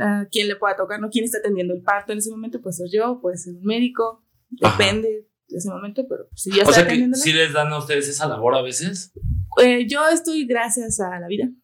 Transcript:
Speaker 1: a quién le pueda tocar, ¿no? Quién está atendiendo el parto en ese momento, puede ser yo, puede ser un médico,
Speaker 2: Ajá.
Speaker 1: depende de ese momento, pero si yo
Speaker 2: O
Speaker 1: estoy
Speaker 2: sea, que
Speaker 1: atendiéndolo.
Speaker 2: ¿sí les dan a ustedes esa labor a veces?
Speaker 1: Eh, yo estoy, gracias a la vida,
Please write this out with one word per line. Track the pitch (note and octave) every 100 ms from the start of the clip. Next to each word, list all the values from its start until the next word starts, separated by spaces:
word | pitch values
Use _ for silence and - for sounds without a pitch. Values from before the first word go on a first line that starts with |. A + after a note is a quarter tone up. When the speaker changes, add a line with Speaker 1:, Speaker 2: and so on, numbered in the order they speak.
Speaker 1:
a | G#3 G#3 G3+
quién | A3 G#3
le | G3+
pueda | G3+ F#3+
tocar, | F#3+ G#3
¿no? | G#3
Quién | A3+
está | A3+ A3
atendiendo | G#3 G3 F3+
el | F3+
parto | F#3+ G3+ G3+
en | G#3
ese | A3
momento, | A3 A3 A#3+
puede | G3
ser | F3 F3+
yo, | G#3 A#3 B3
puede | F3+ F3+
ser | F3+
un | F3
médico, | G3 A#3 B3 A#3+ A3+ A3+ _ _ - B3
Speaker 2:
Ajá. | - G3+
Speaker 1:
depende | G3 G#3+ A3 G#3+ - _ -
de | F3
ese | F#3+
momento, | F3+ G3+ G#3 C4
pero | - -
si | - F#3+
yo | G3
Speaker 2:
O |
Speaker 1:
estoy | G3
Speaker 2:
sea, | F3
que | F3
Speaker 1:
atendiéndolo. | A#3+ B3 B3+
Speaker 2:
¿sí | E3
les | D#3 D#3+
dan | D3+ D3+
a | D3+
ustedes | C#3 C#3+ C#3+
esa | - D3+
labor | A2 A#2+ C3
a |
veces? | B2+ B2 F3+ G3 - - - - - -
Speaker 1:
Eh, | B3 A#3+ A#3
yo | C#4+ D#4
estoy, | E4 E4 D#4+ B3
gracias | A#3+ A#3 B3 A3+ -
a | F#3 F3+
la | F3
vida, | G#3 B3 -